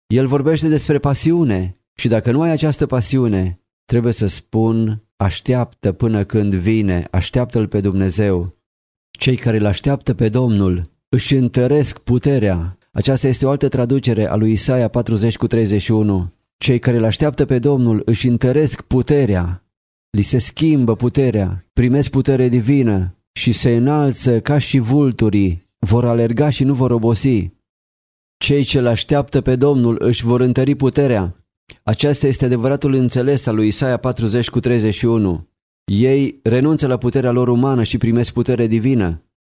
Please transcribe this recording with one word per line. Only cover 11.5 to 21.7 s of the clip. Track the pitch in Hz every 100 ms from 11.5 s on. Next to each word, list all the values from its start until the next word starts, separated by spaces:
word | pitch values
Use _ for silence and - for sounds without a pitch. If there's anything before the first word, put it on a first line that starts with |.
| - 127 147 135 -
puterea. | - 123 143 135 107 87 87 - _
Aceasta | - 135 135 135
este | 123 135
o |
altă | 139 135
traducere | 139 120 135 123 110 107
a | 104
lui | 110
Isaia | 110 - 127 113
patruzeci | 123 113 113 113 107
cu | 117
treizeci | 113 107 101
și | -
unu. | 107 107 95 87 - _ _
Cei | - 123
care | - 117
îl |
așteaptă | 110 - 151 135
pe | 135 127
Domnul | 139 139 120 107
își | - 113 127
întăresc | 117 127 139 151 -
puterea. | - 127 117 143 135 92 87 90 _ _ _ _ _
Li | 104
se | 104 127
schimbă | - - 160 151 117 107
puterea, | 123 143 131 104 92 92 -